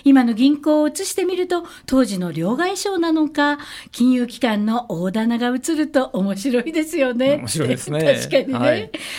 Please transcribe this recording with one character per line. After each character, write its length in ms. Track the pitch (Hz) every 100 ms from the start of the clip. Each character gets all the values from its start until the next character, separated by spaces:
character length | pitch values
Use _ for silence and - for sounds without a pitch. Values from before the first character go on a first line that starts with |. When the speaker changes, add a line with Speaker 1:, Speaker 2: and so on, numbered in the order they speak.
Speaker 1:
今 220 | 277 269 240
の 80 |
銀 240 | 214 269 294
行 200 | 302 302
を 60 | 302
映 60 | 294 381
し 100 | -
て 80 |
み 120 | 370 359
る 120 | 359
と、 180 | 349 339 - -
当 180 | 262
時 160 | 240 196
の 120 | 175
両 220 | 156 165 254
替 200 | 359 381
商 220 | 415 381
な 140 | 330
の 160 | 320 302
か、 280 | 302 285 294 - - -
金 200 | - 247
融 160 | 254 240
機 120 | -
関 240 | 247 214 208
の 200 | 233 233
大 220 | 165 185
棚 260 | 202 226 233
が 100 | 240
映 280 | 254 254 311
る 120 | 302
と 180 | 294 254
面 220 | 220 196 196
白 240 | 269 240
い 100 | 240
で 100 | 320
す 140 | 311 339
よ 160 | 262
ね。」 240 | 240 262 294
Speaker 2:
面 80 | 117
白 180 | 165 131
い 20 |
で 80 | 127
す 120 | -
ね。 100 | 151
Speaker 1:
<laughs> 160 | 156 123
確 100 | 123
か 80 | 277
に 80 | 262
ね。 60 |
Speaker 2:
は 220 | 262 - 220
い。 160 | 208 - -